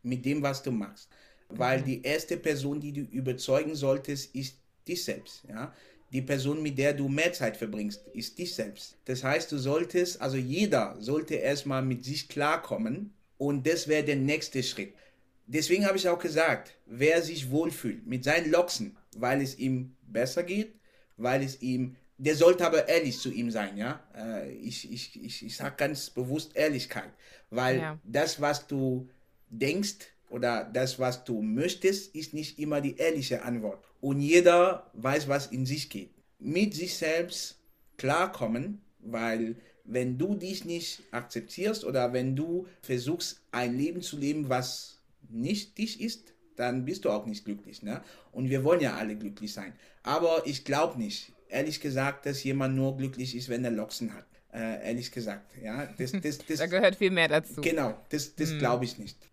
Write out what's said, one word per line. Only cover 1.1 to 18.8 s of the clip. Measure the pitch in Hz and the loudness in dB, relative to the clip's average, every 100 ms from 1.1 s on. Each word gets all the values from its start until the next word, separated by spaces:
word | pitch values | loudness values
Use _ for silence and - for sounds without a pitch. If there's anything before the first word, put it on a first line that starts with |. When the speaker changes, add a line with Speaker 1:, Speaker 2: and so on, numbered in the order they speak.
| - - _ _ | -20 -20 _ _
Speaker 1:
Weil | 110 127 131 | -2 2 2
Speaker 2:
Mhm. | 131 | 0
Speaker 1:
die | 123 | -2
erste | 131 156 - 170 | 0 -2 -2 -2
Person, | 160 143 139 147 | 0 0 -2 -4
die | 147 | -4
du | 143 | -8
überzeugen | 139 120 127 127 - 135 156 151 | -6 -4 -2 -4 2 2 2 0
solltest, | 135 135 139 139 - 131 | 2 2 0 -6 -6 -8
ist | 135 - _ _ - | -8 -12 _ _ -8
dich | 175 | -6
selbst, | - - - - - | -4 -6 -10 -20 -14
ja? | 107 135 - - - _ | -10 -10 -12 -20 -20 _
Die | 131 | -6
Person, | 131 139 135 156 | 0 0 0 0
mit | 151 135 | -2 2
der | 139 | 2
du | 143 139 | 2 0
mehr | 139 170 | 2 2
Zeit | - 117 - | 2 -2 -2
verbringst, | 110 107 104 101 - | -6 -2 -4 -6 -12
ist | 117 110 - | -10 -10 -8
dich | 175 - | -8 -4
selbst. | 107 101 - - - | -6 -8 -18 -14 -6
Das | 127 | -2
heißt, | 131 156 165 | 0 0 0
du | 147 | -2
solltest, | 131 151 170 180 175 - | 0 0 2 0 0 -2
also | 135 135 | -2 -2
jeder | 127 160 208 143 101 80 | -2 2 4 4 2 -4
sollte | 107 151 151 156 | -2 -2 0 0
erstmal | 127 143 143 131 | 0 0 0 0
mit | 131 120 127 | 0 -2 -4
sich | 151 - | -6 -6
klarkommen | 143 147 160 - - 110 156 208 - _ _ | 0 2 2 -2 -2 -2 -4 -6 -14 _ _
und | 143 143 139 | -2 2 2
das | 170 147 | 0 2
wäre | 156 147 | 2 2
der | 139 | 2
nächste | 135 156 - 135 | 2 0 -2 -2
Schritt. | 117 - 95 - - _ _ _ - | -2 -4 -10 -12 -20 _ _ _ -4
Deswegen | 147 156 185 202 | -2 4 6 6
habe | 190 | 4
ich | 185 | 4
auch | 175 | 2
gesagt, | 170 151 160 117 - - - | 2 4 4 2 -4 -20 -16
wer | 117 147 165 | 2 6 6
sich | 160 165 127 | 2 -6 0
wohlfühlt | 143 170 - 120 - - | 2 2 -2 -4 -6 -4
mit | 127 131 | -2 2
seinen | 165 156 | 2 6
Locken, | 170 175 - | 4 4 -2